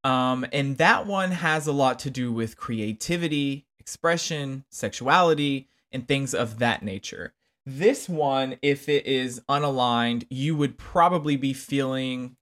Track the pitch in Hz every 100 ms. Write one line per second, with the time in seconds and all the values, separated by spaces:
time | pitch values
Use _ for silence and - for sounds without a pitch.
0 | 135 127 127 127 127 143 139 135 170 240
1 | 202 196 185 175 165 156 151 143 131 123
2 | 143 127 123 113 113 - - 110 107 107
3 | - 175 170 147 139 139 _ _ - -
4 | 165 170 - 151 139 135 - - 107 -
5 | 127 165 175 156 143 135 - _ _ 131
6 | - 139 135 95 113 110 120 101 104 95
7 | - 92 85 _ _ _ 135 135 196 277
8 | - 160 143 135 131 127 143 139 - 143
9 | - 131 127 120 - 143 147 131 120 117
10 | 117 120 - 131 143 151 143 - - 175
11 | 170 175 151 139 135 131 - 139 135 131
12 | 131 127 127 123